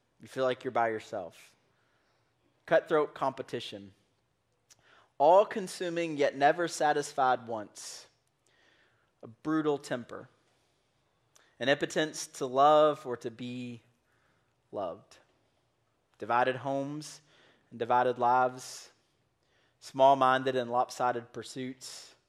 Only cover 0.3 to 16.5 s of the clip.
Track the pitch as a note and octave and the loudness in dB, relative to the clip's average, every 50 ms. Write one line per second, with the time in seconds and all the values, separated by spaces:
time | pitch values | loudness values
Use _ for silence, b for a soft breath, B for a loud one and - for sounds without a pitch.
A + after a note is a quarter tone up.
0.3 | - C3 C3 B2+ B2+ - - C3 A2 A#2+ A#2 A2+ A2 G#2+ - - A#2 G2+ F2+ E2 | -6 -2 -2 -2 -2 -4 -6 -4 0 0 0 0 0 -4 -8 -10 -10 -10 -10 -12
1.3 | - - - - _ _ _ _ _ _ _ _ _ _ _ _ _ _ _ _ | -14 -20 -20 -20 _ _ _ _ _ _ _ _ _ _ _ _ _ _ _ _
2.3 | _ _ _ _ _ _ _ - E3+ D#3 - - E3 D3+ D3 - - - C#3 C3+ | _ _ _ _ _ _ _ 2 2 2 4 2 2 0 0 0 -2 -4 -4 -4
3.3 | B2+ - B2 - - A#2+ - - G#2+ G2+ G2+ G2 - _ _ _ _ _ _ _ | -4 -6 -8 -10 -10 -10 -10 -10 -14 -16 -16 -20 -20 _ _ _ _ _ _ _
4.3 | _ _ _ _ _ _ _ _ b b b b b b b b b - C#3 D#3 | _ _ _ _ _ _ _ _ b b b b b b b b b 2 4 6
5.3 | F3+ G3 G#3+ - - A3+ F#3 F#3 - - F#3 F3 E3+ E3+ E3+ E3 D3+ C#3+ C#3+ A#2+ | 8 6 6 4 0 -6 -8 -8 -8 -8 -6 -4 -4 -4 -4 -4 -2 0 0 0
6.3 | - C3+ C#3+ D3 D#3+ E3+ E3+ D#3+ - - D#3+ D3 D3 D3 C#3+ - - - C3 C3 | 2 4 4 4 4 2 -2 -4 -4 -2 0 0 0 0 -2 -4 -2 0 2 2
7.3 | B2+ A#2+ A#2 A2+ A#2 G#2+ G#2 G2 - - - - - - - - _ _ _ _ | 0 0 -4 -6 -10 -10 -10 -12 -16 -18 -18 -18 -18 -18 -20 -20 _ _ _ _
8.3 | _ _ b b b b b b b b b b b b b b b _ - A#2 | _ _ b b b b b b b b b b b b b b b _ -20 -20
9.3 | A2+ _ - D#3 D#3 D#3 D3+ D3+ C#3+ C3+ - - C#3+ B2 A2+ - G#2+ F#2+ A#2 - | -20 _ -6 -2 -2 0 0 0 0 -2 -4 -6 -8 -8 -8 -10 -14 -16 -16 -18
10.3 | _ _ _ _ _ _ _ _ _ _ _ _ _ _ _ _ _ _ _ _ | _ _ _ _ _ _ _ _ _ _ _ _ _ _ _ _ _ _ _ _
11.3 | b b b b b b A#2+ C3 D3 C#3+ F3 - - D#3 D#3 D#3 - - - - | b b b b b b 0 0 2 2 0 -2 -2 -2 -2 -2 -4 -10 -14 -14
12.3 | - - D3 B2+ B2 C3+ C#3 D3+ D3+ D3+ D#3 D3+ C#3+ - - B2 A#2+ - - B2+ | -10 -8 -6 -2 2 4 6 6 8 6 6 4 2 0 -6 -8 -8 -8 -8 -10
13.3 | A2 A2+ B2+ B2 B2 B2 B2 B2 A#2+ A#2 - _ _ _ _ _ _ _ _ _ | -10 -10 -10 -10 -10 -10 -12 -12 -14 -16 -20 _ _ _ _ _ _ _ _ _
14.3 | _ _ _ _ _ _ _ _ - G#2+ F#2+ E2+ F2 G#2+ - _ - - _ _ | _ _ _ _ _ _ _ _ -8 -6 -6 -6 -8 -10 -14 _ -20 -20 _ _
15.3 | _ _ _ _ _ _ _ _ _ _ _ _ _ _ _ _ _ _ A2 G#2 | _ _ _ _ _ _ _ _ _ _ _ _ _ _ _ _ _ _ -4 0
16.3 | A#2 A#2+ B2+ C3 | 2 2 2 2